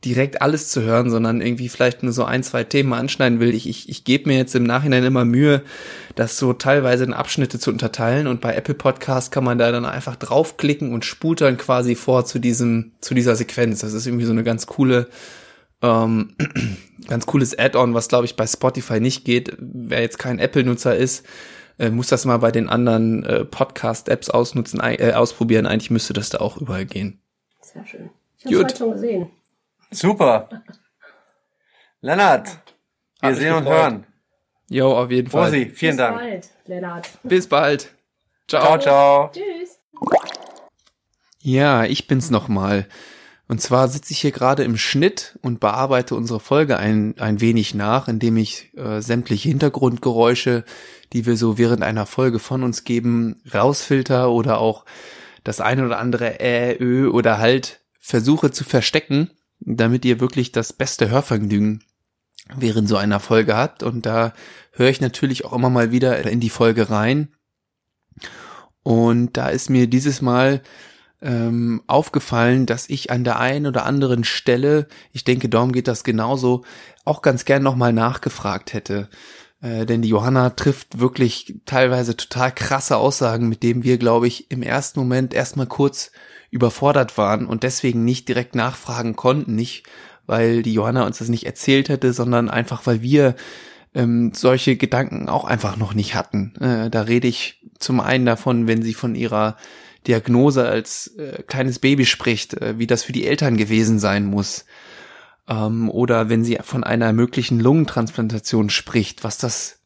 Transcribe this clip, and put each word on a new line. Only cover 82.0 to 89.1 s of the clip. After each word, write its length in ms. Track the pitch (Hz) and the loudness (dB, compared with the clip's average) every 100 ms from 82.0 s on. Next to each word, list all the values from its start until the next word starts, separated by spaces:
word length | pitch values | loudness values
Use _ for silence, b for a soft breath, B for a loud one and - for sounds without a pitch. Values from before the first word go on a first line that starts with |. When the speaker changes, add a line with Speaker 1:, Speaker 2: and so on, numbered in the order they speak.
| 117 117 | -2 -4
Speaker 1:
total 360 | - 127 127 | -6 -2 -2
krasse 440 | 127 120 135 - 117 | -2 -4 -2 0 2
Aussagen, 520 | 123 139 127 113 117 | 2 2 0 0 -2
mit 140 | 113 | 0
denen 200 | 120 120 | 0 0
wir, 140 | 120 127 | 0 2
glaub 260 | 117 117 120 | 2 2 2
ich, 260 | 117 - | -2 -10
im 100 | 127 | -8
ersten 380 | 120 127 147 - | -4 -4 -4 -4
Moment 340 | 127 127 127 | -2 0 0
erstmal 320 | - 120 - 127 | -2 -4 -4 -6
kurz 460 | - 143 - - B B B B | 0 0 0 -12 B B B B
überfordert 640 | 123 120 - 143 143 120 - | 0 0 2 2 2 0 0
waren 300 | 101 110 117 | 0 0 -2
und 160 | 117 | -4
deswegen 420 | 127 127 135 117 117 | -4 -2 -2 0 0
nicht 220 | 127 - | -2 -2
direkt 240 | 120 123 | -4 -2
nachfragen 640 | 123 117 123 - 120 117 | -4 -4 -6 -10 -6 -6